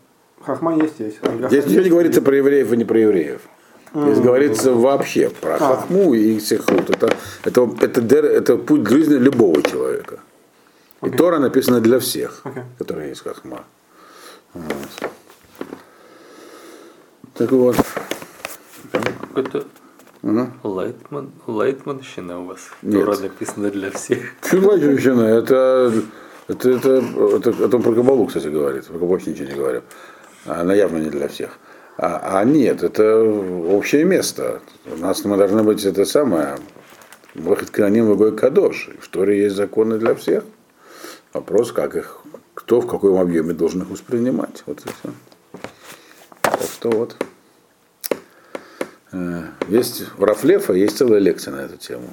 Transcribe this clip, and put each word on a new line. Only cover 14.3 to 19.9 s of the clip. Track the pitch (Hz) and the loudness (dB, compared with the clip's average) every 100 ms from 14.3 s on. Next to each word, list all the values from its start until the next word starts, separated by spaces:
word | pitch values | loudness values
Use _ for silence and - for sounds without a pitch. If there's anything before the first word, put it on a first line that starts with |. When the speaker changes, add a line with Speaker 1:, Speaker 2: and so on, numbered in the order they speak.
| - _ | -20 _
Speaker 2:
Вот. | 87 80 71 69 - - - _ _ _ - - - - _ - - - - - - - - - - _ _ - | -14 -12 -12 -12 -12 -14 -14 _ _ _ -20 -18 -18 -20 _ -20 -20 -20 -20 -20 -20 -20 -20 -20 -20 _ _ -18
Так | - 113 | -4 0
вот. | 131 123 107 - - - - - - - - - - - 107 101 - - | 4 4 2 -2 -8 -12 -14 -14 -18 -18 -18 -20 -20 -8 -6 -6 -8 -8
Speaker 3:
Какой-то | - 131 143 - - _ | -6 -6 -8 -10 -18 _